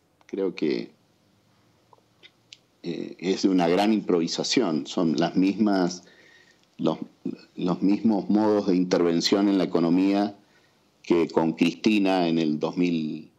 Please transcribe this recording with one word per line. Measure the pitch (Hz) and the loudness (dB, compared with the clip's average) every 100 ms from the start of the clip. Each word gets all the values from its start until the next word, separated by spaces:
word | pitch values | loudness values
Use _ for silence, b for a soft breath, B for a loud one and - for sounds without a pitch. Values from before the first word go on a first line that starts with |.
| _ _ - | _ _ -12
creo | 101 95 87 | -6 -4 -2
que, | 78 60 - _ _ _ _ _ _ _ _ _ _ _ _ _ - _ - - _ _ | -2 -2 -6 _ _ _ _ _ _ _ _ _ _ _ _ _ -20 _ -20 -20 _ _
eh, | 87 - - - | -10 -8 -10 -6
es | 90 90 | -4 0
de | 101 | 2
una | 92 85 | 2 2
gran | 92 104 | 2 2
improvisación. | 107 90 87 82 - 76 139 98 76 - | 0 0 0 0 -4 -2 0 0 -2 -4
Son | - 82 73 | -2 0 0
las | 85 95 | 0 2
mismas, | 95 98 107 98 90 - - b b b b b b - | 0 2 0 2 0 -4 -16 b b b b b b -6
los, | 80 78 - _ - - - - | -4 -4 -8 _ -12 -12 -14 -6
los | 90 - | -4 0
mismos | 92 104 113 101 90 | 0 2 2 0 0
modos | 101 107 104 98 | 2 2 2 2
de | 90 | 0
intervención | 92 92 87 85 - 101 101 | 2 2 2 2 2 2 2
en | 98 | 2
la | 82 | 0
economía | 87 85 90 98 101 104 - b b b b b _ | 0 2 2 2 2 -2 -6 b b b b b _
que | - 85 76 | 0 0 2
con | - 80 | 0 0
Cristina | 80 85 - 113 107 95 95 85 | 0 -2 0 0 2 2 0 0
en | 82 | 0
el | 78 76 | 0 -2
dos | 80 92 | -4 -2
mil | 87 82 78 76 67 | -2 -2 -4 -10 -14